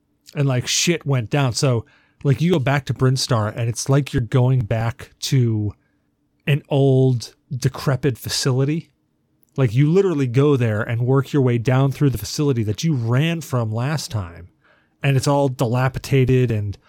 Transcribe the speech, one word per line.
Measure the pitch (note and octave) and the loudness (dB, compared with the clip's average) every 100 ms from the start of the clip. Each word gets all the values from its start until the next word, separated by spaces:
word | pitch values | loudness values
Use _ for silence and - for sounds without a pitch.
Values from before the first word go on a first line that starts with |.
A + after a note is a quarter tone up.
| _ _ - D3+ | _ _ -14 -4
and, | C#3 | -2
like, | B2+ B2+ | -2 -2
shit | - - E3 C#3 | -2 0 -2 -2
went | C3 A2 | -2 -2
down. | D3 C3+ | -2 -2
So, | G#2+ C#3 A#2 - _ _ _ | 0 0 -2 -4 _ _ _
like, | C#3+ C3+ | -2 0
you | E3 | 2
go | E3+ | 0
back | B2+ C#3+ - | 0 -2 -4
to | |
Brinstar, | A#2 C3 C3 - A#2+ G#2+ - | 0 0 0 0 0 -2 -4
and | A#2 | -6
it's | A2+ - | -4 0
like | C#3 C3+ | 0 0
you're | C#3 | -4
going | A2+ C3 B2 C3 | 0 2 2 2
back | A2 A2+ A2+ - - _ | 0 -2 -2 -6 -16 _
to | - C3+ A#2 A2 G#2 - _ _ _ _ _ _ - | -2 2 2 0 -4 -6 _ _ _ _ _ _ -2
an | D3 - | -2 0
old, | C#3+ C#3 C3 C3 B2 - _ _ | 2 4 4 4 2 -4 _ _
decrepit | A#2+ C3+ - - C3 D3 A#2 | -4 -4 -2 -4 -2 -2 -4
facility. | - - C#3 C3 C#3 D#3+ - _ _ _ _ _ _ - | -6 -4 -2 0 0 -2 -8 _ _ _ _ _ _ -2
Like, | B2+ | 0
you | A#2 D3 | 2 4
literally | F3+ G3 D3+ C3 | 4 2 0 0
go | A#2+ D3 C#3 | 2 4 4
there | A#2 G#2+ | 2 0
and | A#2 A#2 B2 | -2 -2 2
work | C3+ C3 | 2 2
your | D3 | 0
way | B2+ A#2+ | 2 2
down | A2+ B2+ C#3 | 2 2 2
through | C3+ D3 | 2 0
the | A2 | 0
facility | G2+ - D3 A#2 | -6 -4 -2 0
that | G#2 G#2+ | -2 -2
you | E3 | -2
ran | C#3 A#2 B2 D#3+ E3 | -2 0 0 0 -2
from | C#3+ B2+ A2+ | -4 -4 -2
last | A2 C3 D3+ - | -4 -4 -4 -6
time. | G#2+ F2 E2+ F2 _ _ _ _ _ | -8 -8 -12 -20 _ _ _ _ _
And | C#3 C3+ | 0 2
it's | D3 | 2
all | C#3+ C#3 | 2 0
dilapidated | B2+ A#2+ B2 C3 - - C#3 B2+ B2+ B2 | 0 -2 0 -2 -4 -2 2 4 2 2
and | A2 G#2 F#2 | 0 -4 -8